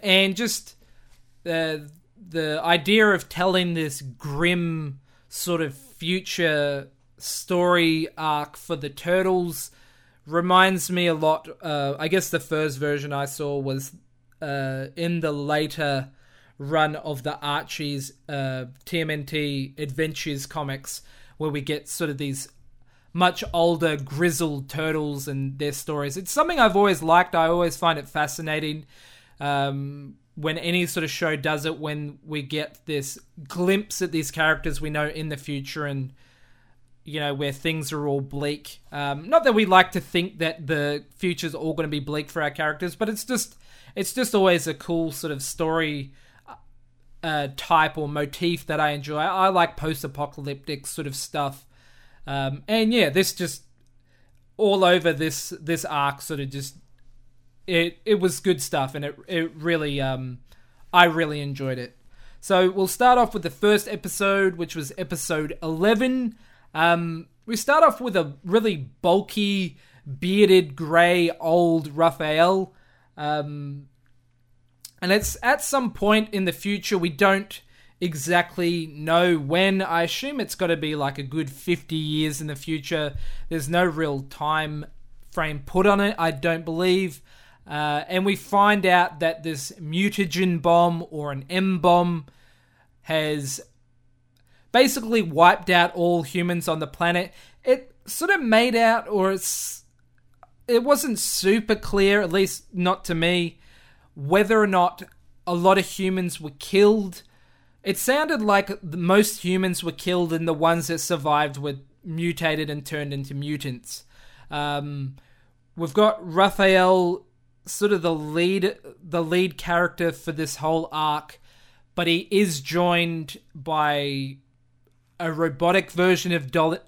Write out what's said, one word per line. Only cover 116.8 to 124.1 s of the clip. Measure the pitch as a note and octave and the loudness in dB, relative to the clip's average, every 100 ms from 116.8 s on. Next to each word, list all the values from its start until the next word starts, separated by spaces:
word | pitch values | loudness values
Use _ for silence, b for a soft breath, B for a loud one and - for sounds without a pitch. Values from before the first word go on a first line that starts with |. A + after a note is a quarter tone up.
| F#3 F#3 F3 F#3 - _ _ _ - | 6 6 4 -2 -8 _ _ _ -14
sort | - G#3 | -2 2
of | F#3+ | 2
the | E3 | 2
lead, | D#3+ D3+ D#3+ F3 F#3+ F3+ - - - | -2 -2 0 0 2 0 -4 -12 -20
the | E3+ E3+ | -6 -4
lead | D#3+ F3+ F#3 - | 0 2 0 -2
character | F3 F3 F3 - E3 | -2 0 0 0 -4
for | - - | -4 -8
this | D#3 D#3 - | -6 -6 -4
whole | D#3 D#3+ E3 | -2 -2 -2
arc, | D3+ D#3 D3+ D#3 - b b b b b - | -2 -2 -2 -6 -18 b b b b b -4
but | E3+ | 0
he | E3+ - | 0 2
is | F#3+ G3 D3 | 2 2 0
joined | C3+ E3+ F3 F3 E3+ E3 C#3+ - _ | -2 0 2 2 0 -4 -8 -14 _
by | D3+ D3 D#3 D3+ D3 C#3+ | -14 -4 0 2 0 -2